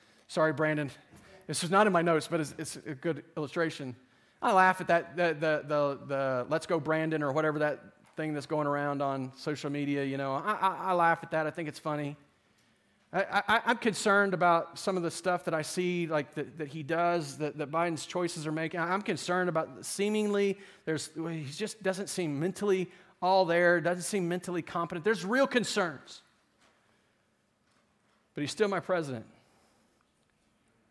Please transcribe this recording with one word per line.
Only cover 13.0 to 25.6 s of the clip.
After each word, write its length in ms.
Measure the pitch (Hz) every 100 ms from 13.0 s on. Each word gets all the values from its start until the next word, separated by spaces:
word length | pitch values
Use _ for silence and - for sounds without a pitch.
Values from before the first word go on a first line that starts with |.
| _
I, 320 | 180 - 202 -
I, 140 | 226 -
I'm 100 | 233
concerned 560 | 240 180 208 202 202
about 440 | 180 175 170 - -
some 180 | - 185
of 60 |
the 80 | 170
stuff 340 | - 180 180 175
that 80 |
I 80 | 160
see, 460 | 151 - 180 175 165
like, 260 | 156 143
that, 240 | 160 127 151
that 100 | 147
he 160 | 156
does, 540 | 143 165 175 170 143 131
that, 200 | 151 151
that 140 | 143
Biden's 340 | 160 175 156 -
choices 400 | 180 175 165 151
are 40 |
making. 280 | 156 160 175
I, 120 | 165
I'm 100 | 196
concerned 480 | 208 156 - 180 180
about 360 | 160 160 127 -
seemingly 720 | - 202 214 208 202 202 196 - - -
there's, 240 | 156 - 156
he 300 | 165 160 135 147
just 260 | 208 -
doesn't 280 | 190 185 196
seem 300 | - 165 143
mentally 500 | 175 185 208 190 175 - - _
all 240 | 180 190 175
there, 340 | 170 175 175
doesn't 240 | 165 180
seem 240 | 165 208 170
mentally 340 | 180 185 175
competent. 440 | 156 175 170 175 202
There's 180 | 214
real 240 | 180 254 269
concerns. 760 | 247